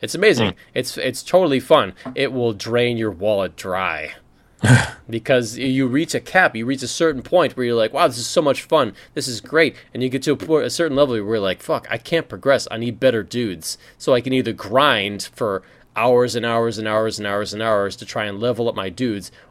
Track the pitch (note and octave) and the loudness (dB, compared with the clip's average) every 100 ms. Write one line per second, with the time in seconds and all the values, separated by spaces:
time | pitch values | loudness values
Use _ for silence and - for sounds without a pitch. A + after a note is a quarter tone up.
0 | - D#3+ G#3 C3+ G#2 - - - - - | -8 2 4 4 2 -2 -8 -6 -6 -4
1 | B2+ B2 - F3+ E3+ C3 - D3+ G2 - | -6 -6 0 2 4 2 4 4 4 -4
2 | B3+ B2+ C3+ B2+ A#2+ G2+ A2 A#2+ A#2+ A#2 | -10 -4 -2 0 -2 -2 -2 0 0 0
3 | A2 E2 G#2 G2+ F2+ - F#2+ F#2 F2+ D#2 | -4 -2 0 0 -2 -6 -6 -2 -2 -4
4 | D#2 - _ _ _ _ - B2 - - | -8 -14 _ _ _ _ 4 4 4 -8
5 | - A2+ - B2+ A2+ A#2+ C3+ C3 C3 C3 | -8 -8 2 2 2 -4 -2 0 2 0
6 | E3 B2 - F#3 F3 A2+ A#2 C3+ B2 - | -2 -4 -2 2 2 0 -4 -6 -6 -2
7 | E3 C3+ - F3 C#3 - A#2+ A#2 A2 C#3 | -2 -2 0 2 2 0 -2 0 0 2
8 | E3+ A#2+ A#2 F3+ D3+ B2 - D#3+ A#2 - | 0 0 -2 0 2 0 0 2 2 -4
9 | - - C3 A2 - D3+ D3+ - - B2+ | -12 -8 -8 -8 -2 2 2 0 -12 -6
10 | B2+ C3 D3+ C3 - D#3 A#2+ - E3 C3+ | -4 -2 -2 -2 0 0 0 0 0 2
11 | C#3+ A#2 G2+ A2+ G2 F2+ - C#3 - A2+ | 2 0 -2 0 0 -2 -4 -4 -2 -6
12 | - E3 - G2 C3+ B2+ - A2+ A#2+ A2 | 0 -2 -2 -2 2 2 0 -6 -6 2
13 | C3 A2+ G2+ A#2+ A2+ E2+ - - - _ | 2 2 -2 -4 -4 -4 -8 -12 -14 _
14 | - B2 B2+ C3 A2+ G#2+ - B2 D3 A2+ | 0 2 2 0 0 -4 0 4 4 4
15 | G2 G2+ - - A2+ F#2+ - _ _ - | 0 -6 -10 -4 -2 -2 -6 _ _ 0
16 | A#2+ D#3+ E3 A#2+ A#2 A#2 A#2 G#2+ G#2+ G#2+ | 4 4 2 0 0 0 0 -2 0 0
17 | A2 G#2 G#2 G2+ G2+ G#2 A2+ G#2+ G2 - | 0 -2 -4 -2 -4 -4 0 2 0 -4
18 | - B2 G#2+ G2 A#2+ A#2 A#2 G#2 F#2+ F2 | -8 -6 -4 -2 -2 0 -2 -2 -6 -4
19 | B2+ G2+ F#2 - - | -2 -2 -8 -18 -20